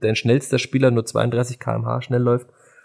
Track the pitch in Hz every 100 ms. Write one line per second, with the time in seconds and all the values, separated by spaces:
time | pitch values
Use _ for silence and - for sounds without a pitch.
0 | 110 110 117 135 - 127 - 135 131 117
1 | 113 113 117 117 123 123 120 113 117 120
2 | - 123 120 120 - _ _ _